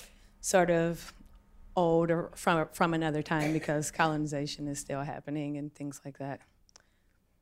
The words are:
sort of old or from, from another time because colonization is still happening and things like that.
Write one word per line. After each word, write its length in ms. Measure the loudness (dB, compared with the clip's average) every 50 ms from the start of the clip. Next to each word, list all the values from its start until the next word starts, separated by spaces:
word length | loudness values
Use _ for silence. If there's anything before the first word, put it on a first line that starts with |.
| -20 -20 -20 -20 -20 -20 -16 -10
sort 300 | -2 2 4 4 6 6
of 420 | 4 4 2 2 -2 -4 -10 -16 -18 -20 -20 -20 -20 -20 _ _ -20 -20 -14 -4 0
old 340 | 2 4 4 4 4 4 4
or 220 | 2 0 -2 -6 -6
from, 320 | -2 2 2 4 4 2 0
from 220 | 0 2 2 2 2
another 260 | 2 0 0 0 -2
time 320 | -2 0 0 0 2 2
because 380 | 0 0 0 0 0 0 -2 -2
colonization 800 | 0 2 2 2 2 0 -2 -2 -4 -4 -4 -6 -6 -8 -8 -8
is 100 | -8 -8
still 240 | -6 -6 -6 -6
happening 540 | -6 -6 -8 -10 -8 -6 -6 -4 -4 -4 -6
and 180 | -6 -8 -10 -10
things 260 | -10 -10 -10 -10 -12 -14
like 140 | -14 -12 -10
that. 220 | -8 -8 -10 -10 -14 _ _ _ _ _ -20 -20 _ _ _ _ _ _ _ _ _ _ _ _